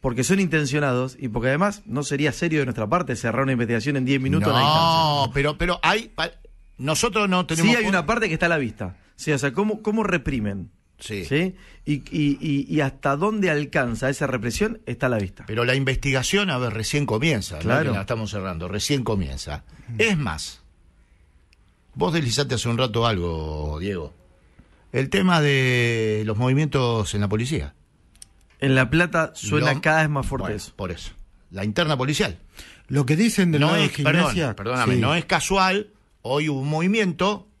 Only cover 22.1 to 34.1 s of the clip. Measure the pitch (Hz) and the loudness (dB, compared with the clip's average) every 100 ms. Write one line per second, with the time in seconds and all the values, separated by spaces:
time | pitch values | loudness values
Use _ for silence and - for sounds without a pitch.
22.1 | 165 135 117 139 120 120 117 127 110 117 | 0 0 0 0 -2 -2 0 0 2 0
23.1 | 101 87 80 78 76 76 76 95 95 73 | 0 -2 -4 -6 -6 -6 -4 -6 -6 -8
24.1 | - _ _ _ _ - - _ 123 135 | -16 _ _ _ _ -20 -20 _ -4 0
25.1 | 196 185 170 147 139 131 123 120 113 110 | 2 4 4 4 4 4 4 2 2 0
26.1 | 107 107 107 127 135 156 139 123 117 104 | 0 0 0 2 2 2 2 2 0 0
27.1 | 104 101 107 123 147 71 _ _ _ _ | 0 0 0 -2 -4 -6 _ _ _ _
28.1 | _ - _ _ _ 135 131 123 156 175 | _ -20 _ _ _ 2 4 4 4 2
29.1 | 170 160 - 107 - 131 143 160 156 156 | 2 -2 -4 -2 0 2 2 2 4 2
30.1 | 143 127 135 95 104 - - 95 85 - | 0 -2 -4 -4 -6 -10 -10 -8 -8 -12
31.1 | - - - _ 95 104 104 160 139 135 | -16 -20 -20 _ -6 -4 0 0 0 0
32.1 | 147 170 82 - - - - - 135 131 | 0 -2 -4 -16 -20 -20 -20 -2 0 2
33.1 | 156 226 208 180 151 151 196 202 - 147 | 4 4 4 2 4 4 4 2 2 2